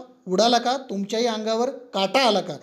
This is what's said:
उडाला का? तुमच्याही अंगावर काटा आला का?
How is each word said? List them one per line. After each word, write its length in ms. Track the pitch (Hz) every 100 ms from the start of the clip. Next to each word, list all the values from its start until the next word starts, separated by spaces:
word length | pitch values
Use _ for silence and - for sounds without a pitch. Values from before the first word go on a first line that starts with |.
| - _ -
उडाला 300 | 185 233 240
का? 200 | 233 269
तुमच्याही 480 | 269 196 196 220 240
अंगावर 440 | 220 220 226 247
काटा 500 | 277 - 202 196 269
आला 220 | 254 202
का? 160 | 170 143